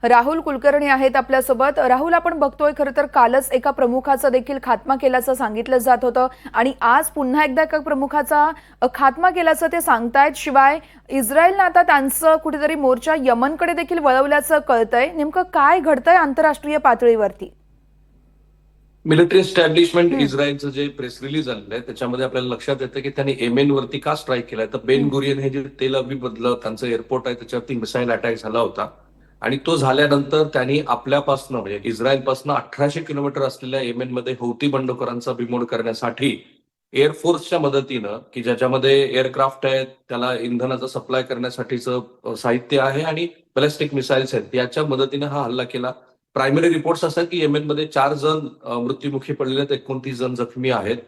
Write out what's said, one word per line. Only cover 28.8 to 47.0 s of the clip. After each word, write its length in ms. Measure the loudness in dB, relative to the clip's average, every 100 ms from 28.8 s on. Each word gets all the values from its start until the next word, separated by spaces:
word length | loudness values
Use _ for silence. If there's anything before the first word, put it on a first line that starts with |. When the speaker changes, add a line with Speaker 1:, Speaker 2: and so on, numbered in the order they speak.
| -8 -10 _ _ _ _
Speaker 2:
आणि 160 | -6 -4 -2
तो 100 | 0
झाल्यानंतर 680 | 0 2 2 2 0 0
त्यांनी 380 | 0 0 0 -2 -2
आपल्यापासनं, 720 | -4 0 -2 0 -4 -4 -8
म्हणजे 200 | -6 -8 -6
इस्रायलपासनं 680 | -4 0 0 0 -4 -2
अठराशे 460 | -4 -4 -4 -2 -2
किलोमीटर 420 | -8 -6 -6 -4
असलेल्या 400 | -6 -6 -8 -6
येमेनमध्ये 540 | -6 -6 -6 -6 -8 -6
हौती 280 | -6 -4 -2
बंडखोरांचा 640 | -2 -4 -6 -6 -8 -8
बिमोड 300 | -8 -6 -4
करण्यासाठी 840 | -4 -4 -6 -4 -6 -4 -4 -4 -12 _ _ _ _
एअरफोर्सच्या 640 | 0 0 2 -2 -2 -2 -2
मदतीनं, 600 | 0 0 -2 -6 -8 -12 -12
की 100 | -8
ज्याच्यामध्ये 720 | -4 -2 0 2 4 4 2
एअरक्राफ्ट 520 | 0 -2 0 -2 0 -2
आहेत, 220 | -2 -4 -12 _
त्याला 260 | -6 -4 -4
इंधनाचा 480 | -4 -4 -4 -4 -6
सप्लाय 340 | -10 -4 -4
करण्यासाठीचं, 800 | -4 -6 -6 -8 -6 -6 -4 -6 -6 _ -12
अ, 100 | -6
साहित्य 440 | -2 -2 0 0
आहे 220 | 0 -2
आणि 260 | -4 -4 -6 -10 _ 0
बॅलिस्टिक 380 | 0 0 -4
मिसाईल्स 420 | -4 0 0 0 -4
आहेत, 200 | -4 -4
याच्या 300 | -2 -4 -4
मदतीनं 400 | -2 -2 -4 -6
हा 160 | -4
हल्ला 220 | -4 -6
केला. 280 | -6 -6 -8 -10 _ _ _
प्रायमरी 400 | -2 0 2 2
रिपोर्ट्स 300 | 2 0 -2